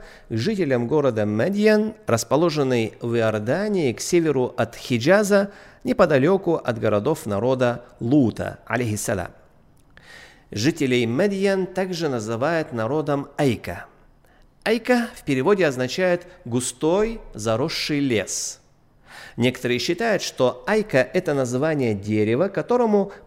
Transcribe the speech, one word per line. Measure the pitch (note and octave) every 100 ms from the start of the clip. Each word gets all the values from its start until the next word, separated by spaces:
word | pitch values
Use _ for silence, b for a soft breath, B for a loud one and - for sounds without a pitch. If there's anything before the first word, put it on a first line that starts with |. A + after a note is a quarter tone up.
| B B B
к | A2
жителям | D#3 G3+ D3+ B2 A#2+
города | D3+ C3+ A2 G#2
Мадьян, | G#2+ D#3 G3+ G#3+ G#3+ G#3+ - -
расположенный | A2+ - C#3 E3+ D3 C3 A#2+ A2 -
в | A#2+ A#2
Иордании | A2 G#2+ G#2+ E3 G#3+ F#3+ C#3
к | G#2
северу | - F3 D#3+ C3+ B2 -
от | A2+ -
Хиджаза, | - A#2+ C3+ G3+ G3+ G3+ G3 B B B
неподалеку | B3+ B3 F3 C#3 D3 F#3+ F3+ D#3+
от | - A2+
городов | A2+ G2+ A#2 D#3 A2+
народа | G2+ B2 C3 B2 A#2+ - -
Лута, | A#2 D3 A2+ - G2 - -
алейхиссалям. | A#2 A#2 G#2 - G2 - - - _ _ _ _ - B B B B B
Жителей | G2+ C3 D#3+ C3+ B2 A2+
Мадьян | B2 G3+ G3 G3 F#3+ F3+
также | F#3 F#3+ E3 D#3
называют | B2 G#2+ A2+ D3 E3 D3+
народом | A#2 A2 D#3 D3 C#3+ C#3 -
Айка. | C#3+ G#2 - E2+ - _ - _ b b b _
Айка | - A#3 A#3+ B3 A3+
в | -
переводе | - C3 D3 G3 D#3+
означает | B2+ B2+ F#3+ F#3 F3 - B A#2+
«густой, | B2 B2 - D#3 F#3+ A3+ A3+ -
заросший | - G#2+ A2+ D#3 - - D3
лес». | C#3 G#2+ F2+ - - - _ _ _ _ B B B B
Некоторые | B2 B2 B2 B2
считают, | - E3+ A#3 F#3
что | - - B2 - -
Айка — | G#3+ G#3 C3 -
это | F#3 F#3
название | C#3 B2 B2+ D#3 D3+ A#2+
дерева, | G2+ G#2 G#2+ G#2+ A#2+ G3
которому | F3 - B3 A#3 G#3 G3 B